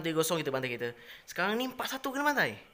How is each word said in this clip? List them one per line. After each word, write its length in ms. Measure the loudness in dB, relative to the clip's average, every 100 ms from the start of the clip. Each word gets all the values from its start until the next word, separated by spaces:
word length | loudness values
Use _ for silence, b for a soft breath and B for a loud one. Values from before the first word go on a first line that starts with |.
| 2
tiga 160 | 2
kosong 160 | 2 2
kita 160 | 2
bantai 160 | 0 0
kita. 240 | -2 -4 -6 B B B
Sekarang 320 | -2 0 0
ni 80 | -2
empat 320 | -4 -4 -4
satu 160 | -2
kena 160 | 0 2
bantai. 320 | 4 2 0 -12